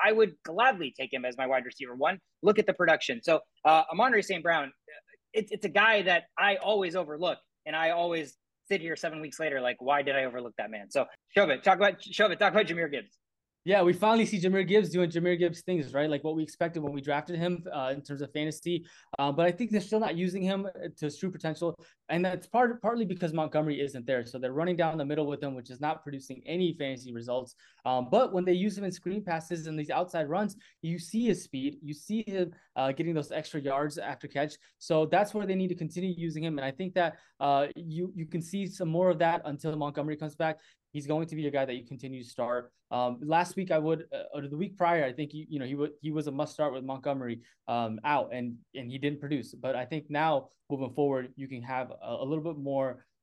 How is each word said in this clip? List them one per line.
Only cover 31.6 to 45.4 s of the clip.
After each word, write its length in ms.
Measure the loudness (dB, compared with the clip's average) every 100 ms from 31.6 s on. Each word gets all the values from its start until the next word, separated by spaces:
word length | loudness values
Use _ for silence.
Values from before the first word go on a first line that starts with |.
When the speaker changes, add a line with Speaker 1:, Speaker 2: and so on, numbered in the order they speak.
| -4 -6
Speaker 2:
you 100 | -10
see 300 | -12 -6 -4
him, 280 | -4 -2 -2 -4 _ -2
uh, 160 | -2
getting 220 | 0 -2
those 180 | -2 -2
extra 280 | -6 -6 -6
yards 380 | -2 0 -2 -4
after 300 | -8 -8 -6
catch. 260 | -4 -4 -4 _ _
So 280 | 0 2 4
that's 280 | 4 2
where 100 | -2
they 120 | -2 0
need 140 | 0
to 40 |
continue 400 | -2 -6 -4 -4 -4
using 280 | -4 -4
him. 120 | -4 -2
And 80 |
I 60 | -4
think 240 | -4 -2
that, 220 | 2 0 0 _ _
uh, 260 | 2 4 2
you, 380 | -2 -8 -6 -6
you 120 | -6 -6
can 160 | -6
see 220 | -4 -4 -6
some 200 | -4 -2
more 220 | 4 4
of 80 | 6
that 240 | 4 2
until 300 | -2 -6 -4
Montgomery 420 | -2 -2 -2 -4 -4
comes 200 | -8 -2
back. 220 | -2 -2 _ _ _
He's 160 | -10 -2
going 180 | -2 -2
to 100 | -4
be 120 | -2
a 20 |
guy 140 | 0
that 100 | -2
you 100 | -4
continue 380 | -8 -12 -10 -12
to 60 | -12
start. 440 | -4 -2 -2 -4 _ _
Um, 280 | 0 0 -2
last 360 | 0 2 2 -4
week 140 | 0
I 80 | 2
would, 260 | 2 -2 -4
uh, 80 | -10 -8
or 140 | -10 -8
the 100 | -6
week 220 | -6 0
prior, 260 | 2 2
I 80 | 2
think 200 | -2 -6
he, 120 | -8